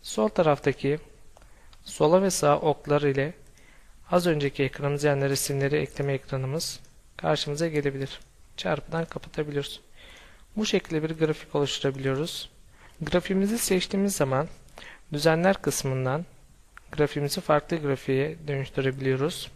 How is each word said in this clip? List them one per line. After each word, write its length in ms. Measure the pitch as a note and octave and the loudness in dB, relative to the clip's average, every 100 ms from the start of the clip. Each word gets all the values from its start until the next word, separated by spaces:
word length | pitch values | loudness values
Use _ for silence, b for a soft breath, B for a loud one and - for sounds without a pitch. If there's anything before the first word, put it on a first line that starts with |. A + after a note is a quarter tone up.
Sol 260 | - - G#3+ | -6 0 0
taraftaki 680 | - D#3+ C#3+ - C3 C#3 D3+ - - - - b b b b | 4 4 4 2 0 -2 -2 -6 -20 -20 -20 b b b b
sola 380 | - - D3+ F3+ | -18 2 6 6
ve 80 | G3 | 4
sağa 300 | F3+ D3 C#3+ | 2 4 4
oklar 420 | D#3 C#3+ - C#3+ | 2 0 2 2
ile 320 | C#3+ C3+ C#3 - - b b b b b - | 2 0 -2 -6 -20 b b b b b 0
az 160 | F3+ F3 | 2 4
önceki 360 | D3+ C#3+ - | 2 0 0
ekranımız, 400 | C3+ - C#3+ C#3+ | -2 -2 -4 0
yani 260 | D3 C#3 C#3 | 2 2 2
resimleri 460 | C#3 - C#3 C#3 D3+ | 0 0 0 0 0
ekleme 360 | D3+ - C#3+ | -2 -4 -2
ekranımız 680 | C3+ - C3+ C3 D3+ - - - - - - | -2 -4 -4 -4 -4 -6 -10 -16 -20 -20 -6
karşımıza 520 | D#3+ D3+ - C#3+ E3 | -2 0 -2 -2 -2
gelebilir. 520 | D3+ C#3+ C3+ C3+ - - - - - | 0 -2 -4 -8 -10 -18 -20 -20 -8
Çarpıdan 480 | F#3+ D3+ - D#3+ | -4 -4 -2 -6
kapatabiliyoruz. 760 | E3 D#3 - - D3+ C#3+ C#3+ - - B B B B B B G#3 | -4 -8 -10 -6 -4 -4 -6 -10 -18 B B B B B B -4
Bu 100 | G#3+ | 0
şekilde 360 | G3 - D#3+ | 0 0 -2
bir 80 | D#3 | -2
grafik 440 | D#3+ D#3 D3+ - | 0 0 0 -2
oluşturabiliyoruz. 960 | - C#3+ - C#3 C3+ C3+ C3+ E3 - - - - b b b | -2 0 0 -2 -2 -2 -2 -4 -6 -12 -18 -20 b b b
Grafiğimizi 580 | D#3+ F3+ - F#3+ G3 A#3 | 0 0 2 2 2 0
seçtiğimiz 580 | - F#3 - G3 G3+ G3 | 2 0 2 0 0 2
zaman 320 | C#3 C3 E3 - - B B B - | 2 2 -2 -8 -20 B B B -8
düzenler 500 | D3 D#3+ D#3+ F3+ G3 | 0 2 4 4 2
kısmından 640 | - - C#3 C3 B2+ C#3+ F3+ - - - - - - | 0 -2 -2 0 0 -2 -6 -16 -20 -20 -20 -20 -14
grafiğimizi 480 | - D3 - C#3+ G3 | 0 0 2 -2 -4
farklı 360 | - D3 - E3 | 2 2 2 -4
grafiğe 600 | D3 C3+ - C3+ D3 D#3+ D3 | 0 -2 0 0 0 -4 -6
dönüştürebiliyoruz. 1040 | C#3 C3 - C3+ C3 C3 C3 D3 F3+ - | -6 -4 -2 -2 0 0 2 0 -2 -12